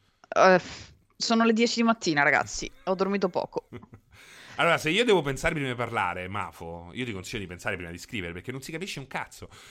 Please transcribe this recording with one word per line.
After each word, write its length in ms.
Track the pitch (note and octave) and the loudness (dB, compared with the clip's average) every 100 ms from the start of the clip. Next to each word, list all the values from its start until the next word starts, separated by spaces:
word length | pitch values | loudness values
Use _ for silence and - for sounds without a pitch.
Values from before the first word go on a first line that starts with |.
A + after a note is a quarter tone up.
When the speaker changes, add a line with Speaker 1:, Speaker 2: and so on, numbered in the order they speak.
| _ _ - | _ _ -2
Speaker 1:
Eh, 260 | - F#3 F3+ - - - - _ - | 6 8 8 4 -14 -18 -20 _ -8
sono 280 | - A3+ | 0 4
le 80 | A3+ | 4
dieci 240 | A3 A#3 A#3 | 4 2 4
di 60 | |
mattina, 380 | A3+ A3+ F3+ D3 | 2 2 2 2
ragazzi, 440 | D3 A#2+ G#2 - - - | 4 4 0 -6 -10 -6
ho 100 | - F#3 | -2 0
dormito 320 | F#3+ G3+ F#3+ | 0 0 0
poco. 400 | - - - - | -2 -4 -6 -10
Speaker 2:
<laughs> 360 | - - - _ - - - - - | -12 -18 -20 _ -20 -20 -20 -10 0
Allora, 180 | E3 D#3 | 2 2
se 140 | D#3 | 2
io 140 | F#3+ | 2
devo 180 | A#3+ F#3 | 4 4
pensare 320 | C#3+ C3 D#3+ | 2 -2 -2
prima 140 | E3 C3+ | -2 -2
di 80 | A#2+ | -4
parlare, 500 | A2+ A2+ F#2 F2+ F2+ | -2 0 -2 -2 -6
Mafo, 640 | G2+ F2 - E2 E2+ F2 | -6 -8 -10 -12 -12 -12
io 120 | G#2+ | -10
ti 80 | B2 | -8
consiglio 300 | F#2+ F#2 A2+ | -8 -8 -10
di 40 | F2+ | -10
pensare 300 | F2+ A2+ F#2 | -10 -8 -6
prima 160 | E2+ | -8
di 60 | F2 | -12
scrivere, 340 | - G#2+ E2+ | -12 -10 -8
perché 180 | F2 G#2+ | -10 -12
non 100 | C3+ | -12
si 120 | - | -12
capisce 260 | D#3+ G3+ - | -12 -10 -12
un 80 | C3 | -10
cazzo. 420 | E3 - - G#2+ - - | -10 -12 -16 -20 -20 -20